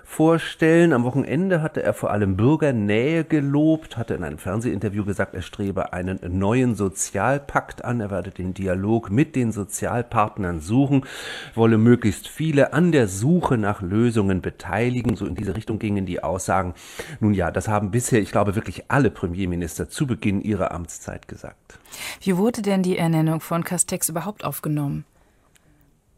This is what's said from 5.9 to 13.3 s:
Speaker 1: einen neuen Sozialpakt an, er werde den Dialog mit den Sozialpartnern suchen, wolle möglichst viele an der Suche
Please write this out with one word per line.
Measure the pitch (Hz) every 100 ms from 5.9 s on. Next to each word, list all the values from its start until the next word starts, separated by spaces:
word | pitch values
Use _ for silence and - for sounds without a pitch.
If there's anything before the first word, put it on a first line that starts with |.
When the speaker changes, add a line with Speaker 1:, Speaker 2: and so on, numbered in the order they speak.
Speaker 1:
einen | 90 92 - 90
neuen | 92 98 123 123 98
Sozialpakt | 98 - - 98 110 143 143 135 - -
an, | - 120
er | 101
werde | 98 95
den | - 90
Dialog | 92 95 92 98 117 98
mit | 107 156 135
den | 117
Sozialpartnern | 107 98 - 92 113 120 117 107 - 92 85
suchen, | 78 123 139 139 - - - - - -
wolle | 113 110
möglichst | 113 120 117 - -
viele | - 160 139 127
an | 143 175
der | 156 107
Suche | 95 123